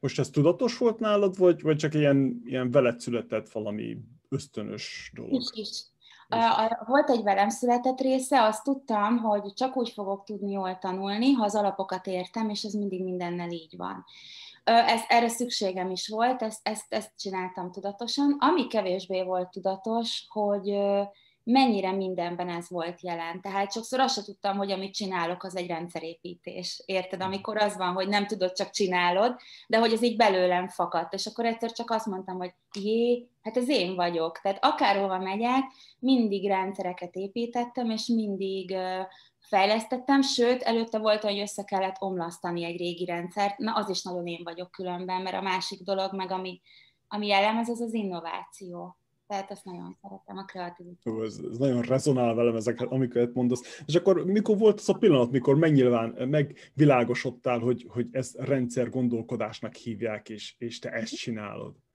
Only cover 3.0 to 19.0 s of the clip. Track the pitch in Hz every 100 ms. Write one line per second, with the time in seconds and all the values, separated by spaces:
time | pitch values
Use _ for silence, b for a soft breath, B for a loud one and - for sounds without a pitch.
3 | - 117 104 110 107 113 107 104 113 117
4 | 110 - _ 135 - - 107 104 - -
5 | - - - 262 - 220 208 - - _
6 | b b b 226 226 214 220 226 220 269
7 | 294 240 202 190 208 226 247 240 247 254
8 | 262 262 254 269 220 214 - 269 - 220
9 | 208 240 220 208 202 - 262 262 233 -
10 | 190 196 - 208 202 196 190 185 190 185
11 | 196 208 254 269 208 208 202 190 190 185
12 | 185 185 180 - 220 208 214 208 202 185
13 | 185 180 175 175 175 170 160 180 - 180
14 | - B B B B B - 233 233 226
15 | 226 233 233 233 240 - 196 185 185 185
16 | - 214 233 262 220 214 - 214 - 220
17 | 208 _ 202 190 180 180 180 175 190 202
18 | 240 - 285 285 262 349 247 220 190 185